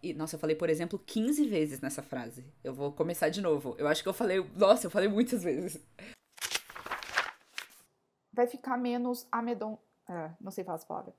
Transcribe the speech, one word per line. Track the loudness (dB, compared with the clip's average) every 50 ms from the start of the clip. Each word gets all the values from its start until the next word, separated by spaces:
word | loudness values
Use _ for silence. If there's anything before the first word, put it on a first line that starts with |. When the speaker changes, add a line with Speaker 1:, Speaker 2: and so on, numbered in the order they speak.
Speaker 1:
E, | -6 -6 -6
nossa, | -4 -6 -6 -4
eu | -2
falei, | 0 0 2
por | 2 4 2
exemplo, | 2 2 0 -4 -4 -6
quinze | -8 -2 0 0 2 2 4 2 2 4
vezes | 4 2 2 2 0 -4
nessa | -6 -6 -6 -6 -8
frase. | -6 -6 -6 -6 -8 -12 -14 -16 -18 -20 _ -8
Eu | -8 -4
vou | -2 -4 -4 0
começar | 0 0 0 2 2 2 2
de | 2 2
novo. | 2 4 4 4 2 -4 -4 0
Eu | 4 4
acho | 4 4 2
que | -2
eu | -2
falei, | 0 2 2 2 2 0 -2 2
nossa, | 4 8 8 8 6 6 0
eu |
falei | 2 2 2 4
muitas | 4 4 2 2 2 0 2
vezes. | 0 0 0 0 -4 -6 -8 -14 -18 _ -20 -18 -18 -18 _ _ _ _ -8 -6 -2 -2 -4 -4 -6 -16 -14 -8 -8 -8 -8 -8 -2 -2 -2 -2 -2 -6 -14 _ _ _ -14 -14 -14 -20 -20 -20 _ _ _ _ _ _ _ _ _
Speaker 2:
Vai | 2 2 2 2
ficar | 2 -6 -4 -4 -2 -2
menos | 0 -2 -2 -2 -2 -2 -4 -4 -4 -4
amedron-, | -4 -2 -2 -2 -4 -4 -4 -6 -6 -8 _ _ _ _ _ -10
ah, | -8 -6 -6 -8 -10 _
não | -14 -10
sei | -8 -8 -6
falar | -6 -6 -8
essa | -6
palavra. | _ -8 -8 -8 -10 -16